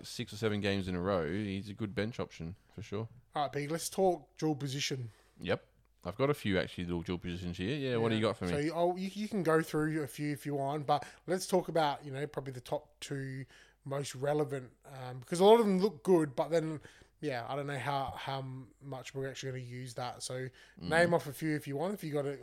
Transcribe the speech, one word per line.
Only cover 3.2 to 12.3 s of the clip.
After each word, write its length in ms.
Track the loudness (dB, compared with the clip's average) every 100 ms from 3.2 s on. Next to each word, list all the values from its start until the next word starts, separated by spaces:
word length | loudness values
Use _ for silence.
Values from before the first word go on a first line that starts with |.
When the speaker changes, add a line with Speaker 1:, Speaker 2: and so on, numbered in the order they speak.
| -10
Speaker 2:
All 80 | -4
right, 100 | -2
Pete, 160 | -2 -4
let's 160 | -4 -4
talk 400 | 2 4 4 -4 -2
dual 160 | 0
position. 560 | 0 -2 -2 -2 -4 -6 -12 _ -10
Speaker 1:
Yep. 200 | -2 -2 -4 _ _ _
I've 100 | -10 0
got 140 | 2
a 40 |
few 220 | 2 2 2
actually 280 | 2 -4
little 180 | -2 -2
dual 160 | -2 -4
positions 380 | -2 -4 -4 -4
here. 160 | -2
Yeah, 220 | -2 0 2
what 140 | 2
do 40 |
you 60 | 4
Speaker 2:
Yeah. 80 | 2
Speaker 1:
got 80 | 0
for 80 |
me? 60 | 0
Speaker 2:
So 60 | 0
you, 140 | 0 2
oh, 180 | 0 2
you, 140 | -4
you 140 | -4 -4
can 160 | 0
go 180 | 4 4
through 400 | 2 0 0 0
a 40 | -4
few 240 | -4 -4
if 160 | -4 -4
you 80 |
want, 320 | -4 -2 -4 2
but 180 | 0 0 -12 -4
let's 220 | -2 2
talk 200 | 0 2
about, 360 | 2 2 0
you 80 | -6
know, 120 | -6
probably 240 | -4